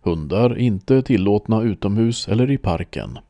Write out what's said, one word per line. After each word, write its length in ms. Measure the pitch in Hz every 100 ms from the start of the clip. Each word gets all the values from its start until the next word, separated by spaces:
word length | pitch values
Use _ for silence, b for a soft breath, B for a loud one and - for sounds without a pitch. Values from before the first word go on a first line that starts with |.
Hundar 560 | 95 82 73 95 120 107
inte 440 | 123 95 - 131
tillåtna 600 | 131 113 98 104 - 110
utomhus 640 | 117 98 101 104 113 120 -
eller 240 | 110 127
i 60 | 139
parken. 600 | 98 87 101 - 52 -